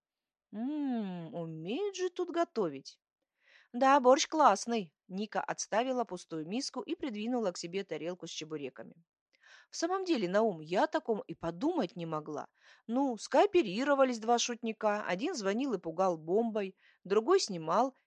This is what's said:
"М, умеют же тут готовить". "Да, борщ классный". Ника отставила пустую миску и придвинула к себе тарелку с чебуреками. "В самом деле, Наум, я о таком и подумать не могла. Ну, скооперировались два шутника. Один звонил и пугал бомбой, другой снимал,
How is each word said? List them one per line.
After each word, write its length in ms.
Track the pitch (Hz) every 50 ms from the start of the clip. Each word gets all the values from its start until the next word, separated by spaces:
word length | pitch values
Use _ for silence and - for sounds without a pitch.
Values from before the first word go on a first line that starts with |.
| _ _ _ _ _ _ _ _ _ - 202
"М, 800 | 208 233 269 302 302 285 269 247 226 208 190 180 175 165 156 -
умеют 640 | 170 165 165 160 160 160 180 233 330 415 403 392
же 160 | 370 359 370
тут 180 | - - 359 349
готовить". 680 | - 349 339 - - 233 196 160 139 135 - - - _ _ _ _ _ _ _ _ _ _ _ - - _ _ -
"Да, 260 | 240 269 269 277 294
борщ 280 | 247 247 269 311 -
классный". 680 | - - 311 285 247 233 226 - 233 233 226 185 151 _ _ _
Ника 340 | - 180 190 214 208 - 190
отставила 600 | - - 170 - - - 190 214 254 262 254 247 226
пустую 420 | - 180 175 - - 165 160 151
миску 340 | 160 202 262 277 - - 254
и 140 | - - 330
придвинула 560 | - - 277 208 208 214 233 254 247 220 185
к 60 | 175
себе 260 | - - 170 170 196 196
тарелку 440 | - 160 151 156 170 180 - 165
с 20 | 165
чебуреками. 640 | - - 160 156 156 147 143 127 - - 113 - - 170 _ _ _ _ _ _ _ _ _ - - - - _
"В 40 | -
самом 300 | - 339 339 370 392 381
деле, 240 | 359 330 226 190 175
Наум, 320 | 185 208 226 226 180 156
я 220 | 156 156 175 208 294
о 40 |
таком 340 | - - 311 - - 220 196
и 120 | - - 160
подумать 600 | - - 165 170 175 233 311 370 311 202 175 -
не 100 | 175 170
могла. 420 | 165 160 151 151 160 151 135 - - _ _ _ - - _ _
Ну, 320 | - 226 262 285 269 233
скооперировались 1040 | 202 - - - 294 370 403 403 349 262 202 180 226 269 294 285 269 262 262 247 220
два 180 | 214 226 240
шутника. 640 | 233 - - 240 226 - 226 214 - 220 214 208 208 -
Один 300 | - 180 185 247 330 370
звонил 400 | 254 196 190 202 233 285 277 220
и 60 | 180
пугал 360 | - 165 160 165 190 190 170
бомбой, 600 | 160 156 160 185 220 233 226 208 214 196 190 - _ _ _ _ _ -
другой 360 | 180 196 214 220 269 381 381
снимал, 560 | - - 185 165 156 160 170 208 254 269 - _ _